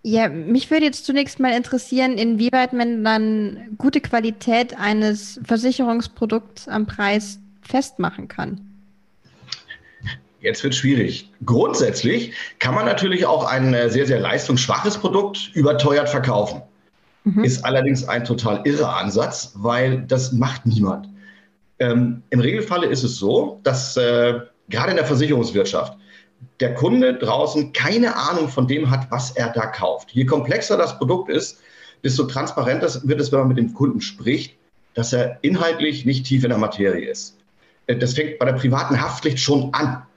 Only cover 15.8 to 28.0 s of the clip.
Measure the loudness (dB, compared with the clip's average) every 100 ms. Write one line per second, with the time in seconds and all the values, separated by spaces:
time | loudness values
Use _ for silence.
15.8 | 4 2 2 0 0 0 0 -6 -14 _
16.8 | _ _ _ _ 0 2 2 2 0 2
17.8 | 2 0 0 -4 -2 -2 0 0 0 0
18.8 | 0 0 0 0 -2 -6 -12 -4 -2 2
19.8 | 2 0 0 0 2 0 0 0 0 2
20.8 | 2 0 -10 -20 -20 -20 _ _ _ _
21.8 | 2 2 2 -2 0 2 2 0 -2 -2
22.8 | 0 0 -2 -2 0 0 -2 -2 -2 0
23.8 | -2 0 2 4 2 0 -8 _ -8 -4
24.8 | 0 0 2 2 2 2 2 0 0 -2
25.8 | -4 -10 -20 -20 _ _ -20 _ -2 0
26.8 | 2 4 4 2 -2 0 0 0 -2 -2
27.8 | 0 2